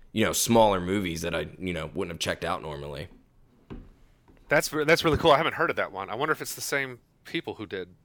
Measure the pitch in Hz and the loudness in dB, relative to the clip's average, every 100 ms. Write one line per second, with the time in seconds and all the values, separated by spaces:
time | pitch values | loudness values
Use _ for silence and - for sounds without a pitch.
0 | - 107 101 - - 117 110 95 87 101 | -6 0 0 2 4 6 6 4 0 -2
1 | 92 82 85 82 80 - 92 85 78 90 | -2 -4 -4 -4 -6 -8 -6 -6 -6 -6
2 | 92 90 - 85 82 90 78 71 73 71 | -8 -6 -4 -4 -4 -4 -6 -10 -10 -10
3 | 90 - _ _ _ _ - - - - | -12 -16 _ _ _ _ -18 -18 -18 -20
4 | _ _ _ - - 143 - 156 147 165 | _ _ _ -20 0 0 2 0 4 4
5 | 165 143 165 143 156 120 160 123 90 95 | 4 4 6 6 4 0 0 0 -4 -4
6 | 95 104 151 151 143 - - 143 131 123 | -8 -2 -2 -2 -6 -8 -4 -4 -4 -10
7 | _ _ - 165 135 98 104 98 90 90 | _ _ -10 -8 -8 -10 -8 -8 -10 -16